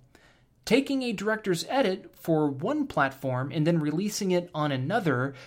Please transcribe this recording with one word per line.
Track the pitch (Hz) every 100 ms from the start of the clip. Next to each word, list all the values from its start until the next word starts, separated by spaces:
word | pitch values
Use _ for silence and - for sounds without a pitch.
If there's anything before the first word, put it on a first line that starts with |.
| - - - _ _ _
Taking | - 240 269 269
a | 247
director's | 202 202 214 208 165 -
edit | 262 214 185 -
for | - - 156 151
one | 131 185 302 285
platform | 156 135 - 135 127 131
and | 165 151
then | 170
releasing | 151 160 208 - 196
it | 180 175
on | 156 151
another | 131 131 208 170 123 135 -